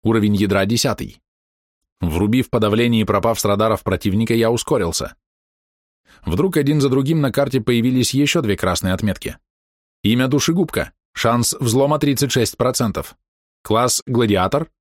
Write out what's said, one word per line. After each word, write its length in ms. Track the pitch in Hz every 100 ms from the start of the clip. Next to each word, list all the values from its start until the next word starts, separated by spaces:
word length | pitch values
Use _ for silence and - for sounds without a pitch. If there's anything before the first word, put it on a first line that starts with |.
Уровень 320 | 110 113 104
ядра 300 | 104 101 98 98
десятый. 540 | 117 135 - - - _ _ _ _ _ _ _ _
Врубив 500 | 87 82 104 127 123
подавление 520 | 117 107 107 120 113
и 20 |
пропав 340 | 104 101 113 113
с 60 |
радаров 380 | 107 101 110 104
противника, 520 | - 92 101 98 113
я 160 | 117 113
ускорился. 640 | 120 - 139 87 - - - _ _ _ _ _ _ _ _ _ -
Вдруг 320 | - 87 190 160
один 240 | 139 151
за 80 | 135
другим 320 | 131 135 160
на 120 | 139
карте 280 | 127 143 127
появились 540 | 110 120 120 127 120
ещё 280 | 135 147 175
две 140 | 117 95
красные 380 | 92 87 92
отметки. 440 | 92 104 92 - - _ _ _ _ _ _
Имя 260 | 101 120 131
Душегубка. 640 | 143 - 170 165 - - _ _
Шанс 400 | - 117 120 117 143
взлома 400 | 123 120 139 151
тридцать 340 | 147 131 143
шесть 240 | 131 110 -
процентов. 600 | 117 - 113 - - - _ _ _ _
Класс 400 | - 107 123 - -
Гладиатор. 640 | 120 113 98 92 - 160 _